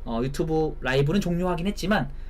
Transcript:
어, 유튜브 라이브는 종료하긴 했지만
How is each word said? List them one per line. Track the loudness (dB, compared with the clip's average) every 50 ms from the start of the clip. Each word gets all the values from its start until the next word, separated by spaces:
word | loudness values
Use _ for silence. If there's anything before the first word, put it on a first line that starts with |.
| -6
어, | -4 -2 -2
유튜브 | -2 -2 -2 -2 -2 0 2 2 2 0 -2 -4
라이브는 | -2 2 2 4 4 4 2 2
종료하긴 | 2 0 0 0 0 0 0 0 -2
했지만 | -2 -4 -2 0 2 2 2 0 -2 -6 -8 -10